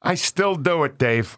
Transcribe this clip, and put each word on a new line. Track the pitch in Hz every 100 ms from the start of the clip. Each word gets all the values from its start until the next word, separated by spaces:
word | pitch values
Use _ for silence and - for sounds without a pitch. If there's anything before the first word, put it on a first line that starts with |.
I | - 180
still | - - 196 180
do | 139 170
it, | 139 139
Dave. | 123 117 110